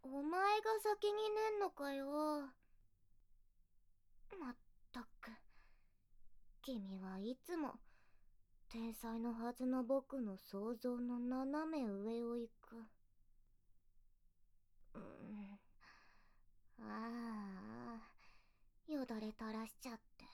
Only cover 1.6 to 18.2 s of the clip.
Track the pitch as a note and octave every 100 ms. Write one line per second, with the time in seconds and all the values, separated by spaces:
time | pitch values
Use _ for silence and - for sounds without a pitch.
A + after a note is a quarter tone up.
1.6 | G4 - C#4 C#4 C4+ D4 D4+ D4 C#4 -
2.6 | - - - - - - - - - -
3.6 | - - - - - - - G4 C4+ -
4.6 | - - - B3 A#3 - - A3 - -
5.6 | - - - _ _ - - - - -
6.6 | - A#3+ F#3+ F#3+ F#3+ F#3+ G#3+ B3+ - F4
7.6 | C#4 - - - - - - - - -
8.6 | - A#3 A3+ A3 A#3 A3+ A#3 A3+ A#3 A#3+
9.6 | B3+ B3+ A#3+ C4+ C4 C#4 A3 G3 - G3
10.6 | G#3+ A3+ B3 B3 A#3+ A#3+ B3 B3+ C4+ D4
11.6 | D#4+ D#4+ A#3 G3 G#3 A#3 A#3 A#3+ A#3 -
12.6 | - A#3 A3 - - - - - - -
13.6 | _ - - - - - - _ - -
14.6 | _ - - - - - - G#3 G3+ G3+
15.6 | - - - - - - - - - -
16.6 | - - A3 G#3+ A3+ A#3 A#3 A3 G3+ F#3+
17.6 | G#3 A#3 A#3+ A3+ A3 -